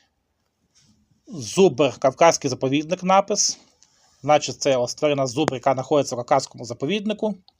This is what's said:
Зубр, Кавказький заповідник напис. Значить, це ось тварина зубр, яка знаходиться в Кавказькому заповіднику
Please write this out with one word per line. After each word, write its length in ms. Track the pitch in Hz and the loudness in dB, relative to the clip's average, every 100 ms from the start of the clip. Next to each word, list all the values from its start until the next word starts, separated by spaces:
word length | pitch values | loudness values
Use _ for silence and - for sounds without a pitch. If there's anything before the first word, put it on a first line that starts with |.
| _ _ _ _ _ _ _ _ _ _ _ _ - | _ _ _ _ _ _ _ _ _ _ _ _ -18
Зубр, 720 | 175 110 - 190 123 139 110 | -14 -4 2 2 4 0 0
Кавказький 520 | 135 - 165 - 135 | -2 4 4 4 -2
заповідник 520 | 123 135 143 156 180 | -4 -2 -2 -2 -4
напис. 580 | 180 190 196 202 - - _ _ _ _ _ _ | 2 2 2 -2 -4 -6 _ _ _ _ _ _
Значить, 380 | 135 147 - 123 | 2 2 0 -4
це 160 | 147 127 | 0 0
ось 180 | 123 | -2
тварина 320 | - 151 139 131 | -2 -2 0 -2
зубр, 280 | 120 147 | -2 -4
яка 180 | 127 139 | -2 0
знаходиться 440 | 131 123 151 135 120 | -2 0 0 0 -4
в 20 | |
Кавказькому 460 | 120 135 - 123 | 0 0 -2 -10
заповіднику 680 | 117 117 139 208 208 214 214 185 _ _ | -14 -6 -4 -4 -4 -4 -6 -6 _ _